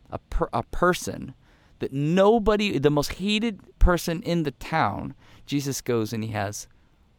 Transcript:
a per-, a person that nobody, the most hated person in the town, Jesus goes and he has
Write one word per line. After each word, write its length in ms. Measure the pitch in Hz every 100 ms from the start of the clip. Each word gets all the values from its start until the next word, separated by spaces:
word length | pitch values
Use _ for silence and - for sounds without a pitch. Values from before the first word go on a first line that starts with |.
| -
a 80 | -
per-, 300 | - - 170
a 100 | 117
person 720 | - - 175 175 - - 65 - _ _ _ -
that 140 | 117
nobody, 880 | 135 147 180 202 233 208 208 208 147
the 120 | 143
most 240 | 147 139
hated 460 | - 190 214 233 196 - -
person 440 | - 175 - 165
in 200 | - 170
the 100 | 147
town, 640 | - - 160 113 - - - - - -
Jesus 340 | 143 139 131
goes 320 | - 120 110
and 120 | 113
he 60 | 107
has 360 | 107 101 107 - _ _ _ _